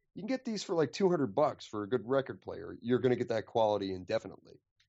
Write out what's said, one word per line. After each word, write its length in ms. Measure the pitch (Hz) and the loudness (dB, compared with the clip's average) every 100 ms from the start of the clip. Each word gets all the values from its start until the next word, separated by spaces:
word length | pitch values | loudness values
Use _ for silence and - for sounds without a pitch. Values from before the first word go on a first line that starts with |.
| _ | _
you 80 | 175 | -10
can 60 | 214 | -6
get 180 | 262 240 | -4 -4
these 160 | 208 | -6
for, 120 | - | -2
like, 180 | 170 139 | 0 0
two 180 | - 185 | 2 2
hundred 240 | 175 127 | 4 2
bucks 320 | 98 147 107 - | 2 0 0 -8
for 160 | 107 | -8
a 60 | 101 | -2
good 200 | 120 113 | -2 0
record 320 | 135 135 95 | 0 0 -8
player, 380 | - 90 87 90 | -12 -10 -12 -8
you're 200 | 113 123 | 0 2
gonna 160 | 123 123 | 4 2
get 120 | 120 | 0
that 160 | 113 | -2
quality 480 | - 117 107 104 98 | 0 2 4 4 0
indefinitely. 680 | 92 90 110 98 78 - - _ _ | -4 -4 -4 -4 -12 -20 -20 _ _